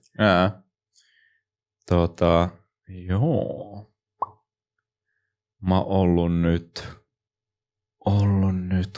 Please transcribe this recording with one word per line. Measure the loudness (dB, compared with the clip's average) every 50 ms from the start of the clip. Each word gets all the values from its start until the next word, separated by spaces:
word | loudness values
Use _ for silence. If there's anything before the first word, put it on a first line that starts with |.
| _ _ -2
Ää. | 2 4 4 4 4 2 0 -2 -6 _ _ _ _ _ _ _ _ _ _ _ _ _ _ _ _ _ _ _ _ _ _ _ _ -4 0
Tota, | 2 2 2 0 0 0 2 4 4 4 2 0 -4 -12 _ _ _ _ _ -20 -18 -12 -6
joo. | -4 -2 0 0 0 0 -2 -4 -6 -8 -12 -14 -16 -16 -18 -20 _ _ _ _ _ _ -12 -12 -12 -14 _ _ _ _ _ _ _ _ _ _ _ _ _ _ _ _ _ _ _ _ _ _ _ _ -6 -2 0
Mä | 0 0
oon | 0 0 0 2
ollut | 2 2 2 2 0 0 0 0
nyt, | 0 0 0 -2 -4 -10 -18 -18 -18 -18 -20 -20 _ _ _ _ _ _ _ _ _ _ _ _ _ _ _ _ _ _ _ _ -4
ollut | -2 0 2 2 2 2 2 0 0 -2 -4 -4
nyt | -2 -2 -2 -4 -4 -8